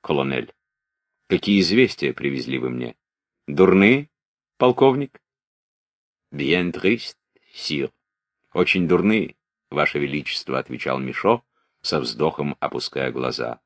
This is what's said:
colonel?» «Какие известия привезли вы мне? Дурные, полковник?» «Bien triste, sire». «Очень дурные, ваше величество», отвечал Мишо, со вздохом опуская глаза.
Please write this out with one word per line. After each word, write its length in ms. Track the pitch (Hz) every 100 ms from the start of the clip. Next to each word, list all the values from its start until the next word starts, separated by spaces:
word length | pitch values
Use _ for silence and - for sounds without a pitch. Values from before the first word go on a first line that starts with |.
colonel?» 500 | - 73 67 65 57 _ _ _ _ _ _ _ _
«Какие 320 | 92 - 101
известия 520 | 85 107 123 - 71
привезли 440 | 64 71 67 64 65
вы 120 | 64
мне? 260 | 62 62 - _ _ _ _ -
Дурные, 640 | 73 92 92 101 135 147 _ _ _ _ _
полковник?» 640 | 123 123 135 131 139 _ _ _ _ _ _ _ _ _ _ _ _
«Bien 380 | 71 71 87 90
triste, 460 | 82 92 117 - - _ _ _
sire». 380 | - - 73 65 _ _ _ _ _ _
«Очень 340 | 85 90 92 85
дурные, 480 | 87 95 110 82 _ _ _ _
ваше 300 | 71 73 73
величество», 580 | 71 73 67 - - 65
отвечал 400 | 64 62 73 65
Мишо, 460 | 65 - 98 120 _ _ _ _
со 180 | - 80
вздохом 560 | 60 57 92 - 73 71
опуская 520 | - 65 - 67 65
глаза. 480 | 62 64 60 60 58